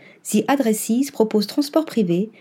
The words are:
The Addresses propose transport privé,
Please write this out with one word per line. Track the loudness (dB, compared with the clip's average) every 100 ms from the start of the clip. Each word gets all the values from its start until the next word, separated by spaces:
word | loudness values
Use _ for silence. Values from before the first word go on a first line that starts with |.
| -16 -18
The | -4 -2 2
Addresses | 2 2 0 0 -2 0
propose | 0 0 0 0
transport | -2 0 0
privé, | 0 0 0 0 -2 -8